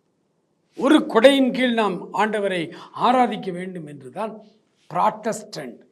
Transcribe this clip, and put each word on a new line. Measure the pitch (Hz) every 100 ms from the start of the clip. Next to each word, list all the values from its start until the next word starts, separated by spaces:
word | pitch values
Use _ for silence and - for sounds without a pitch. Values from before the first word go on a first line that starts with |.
| _ _ _ _ _ _ _ -
ஒரு | 247 302
கொடையின் | - 226 254 277 262
கீழ் | 190 254
நாம் | 233 208 180 -
ஆண்டவரை | 170 214 214 196 185 156 - -
ஆராதிக்க | - 202 254 240 202 190
வேண்டும்" | 175 185 175 147
என்றுதான் | 143 127 143 220 175 - _ _ _ -
புராட்டஸ்டன்ட், | 165 202 214 226 - - 160 131 104 _